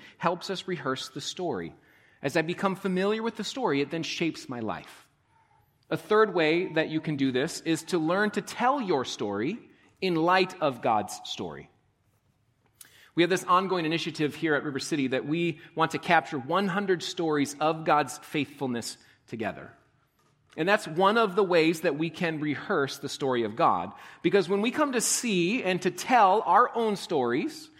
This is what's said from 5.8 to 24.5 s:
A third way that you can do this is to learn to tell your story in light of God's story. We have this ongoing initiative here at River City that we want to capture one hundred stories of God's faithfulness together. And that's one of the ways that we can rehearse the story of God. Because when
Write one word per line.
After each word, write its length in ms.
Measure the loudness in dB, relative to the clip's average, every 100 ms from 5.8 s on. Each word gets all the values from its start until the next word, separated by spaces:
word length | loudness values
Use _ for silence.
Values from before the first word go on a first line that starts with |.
| _
A 60 | -8
third 380 | 0 4 4
way 320 | 4 2 2 0
that 160 | 0 0
you 100 | -2
can 160 | -2 0
do 160 | 0
this 300 | 2 -2 -4
is 200 | -2 -2
to 140 | -2 -2
learn 320 | 0 0 0
to 100 | -2
tell 360 | -8 -2 0 0
your 280 | 0 -2 -2
story 520 | -4 -4 -2 -4 -4 -12 _ _ _
in 140 | -2 2
light 380 | 4 4 2 0
of 220 | -2 0
God's 360 | 2 2 0 -8
story. 460 | -12 -10 -8 -10 -16 _ _ _ _ _ _ _ _ _ _ _ -20 _ -6
We 80 | 2
have 80 | 2
this 140 | 2
ongoing 420 | 4 2 4 0 0
initiative 480 | -2 -4 -2 -2
here 200 | 0 0
at 100 | 0
River 160 | 0 -6
City 260 | -4 -2 0
that 180 | 0
we 360 | -2 -2 -2 -4 -10
want 180 | -2 0
to 60 | 0
capture 400 | 4 4 4 -6
one 300 | 0 0 0
hundred 340 | -2 0 -2
stories 540 | -2 -4 0 0 0 0
of 280 | -2 0 2
God's 320 | 2 2 -6
faithfulness 800 | -6 -4 -4 -4 -4 -4 -6 -12 _ _ _
together. 440 | -6 -6 -6 -14 -20 _ _ _ _ _ _ _ -4
And 100 | 2
that's 180 | 2 0
one 300 | 2 4 4
of 200 | 2 2
the 60 |
ways 380 | 4 6 4 2
that 160 | 0 0
we 140 | -4
can 280 | -2 -4 -2
rehearse 600 | -4 -4 -2 0 0 -4
the 100 | -10
story 360 | -4 0 0
of 120 | 0 2
God. 340 | 4 4 -2 -10 -20 -2
Because 260 | 2 2
when 140 | 2